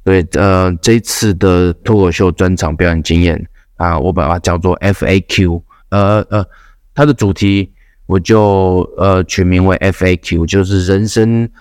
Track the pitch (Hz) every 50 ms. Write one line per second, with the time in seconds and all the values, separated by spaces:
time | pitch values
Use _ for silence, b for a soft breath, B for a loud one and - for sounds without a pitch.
0 | - 95 95 92 82 80 - 73 98 98 95 92 92 92 90 85 - 117 113 117
1 | - - - - - 107 95 87 101 95 90 90 90 90 85 - - - 110 104
2 | 95 87 82 - 98 90 82 - 98 92 92 85 - 80 78 78 90 87 85 82
3 | 78 - 80 85 87 87 78 80 85 - - _ _ _ _ - 85 87 82 76
4 | 67 92 - 92 76 73 87 85 - 92 87 87 85 92 90 - - 101 98 -
5 | - - 92 98 - - - - 92 87 85 85 - b b b b _ 95 101
6 | 101 98 107 107 - - 101 107 95 b b b b b b b _ _ _ -
7 | 147 151 139 - 110 98 92 - 104 98 98 98 98 - - _ _ _ _ _
8 | - - 95 98 85 - 110 110 107 101 98 95 95 92 92 92 87 - - -
9 | 92 98 95 92 90 - - - 90 90 90 90 92 95 92 - - 98 95 -
10 | 90 92 90 85 - - 85 85 82 82 - 98 95 90 101 95 90 90 95 101
11 | 107 110 - 113 110 113 117 117 117 113 b b